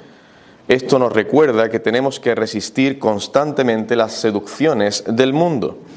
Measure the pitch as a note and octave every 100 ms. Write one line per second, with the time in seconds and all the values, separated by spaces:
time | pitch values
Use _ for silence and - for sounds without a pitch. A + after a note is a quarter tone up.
0 | - - - - - - - B2+ B2+ C3+
1 | B2 A2 G#2 C3+ D3+ A2 A2+ A2+ A2+ A#2+
2 | C3+ C3+ B2 A2+ A2 A2 - - C3+ C3+
3 | A2 G#2 - C#3 D3+ C#3 B2 A2 A2 A#2+
4 | A2 - A2+ G2+ - - D#3 B2 G2+ G2+
5 | - A2+ C3 C#3+ E3+ C#3 D#2 - -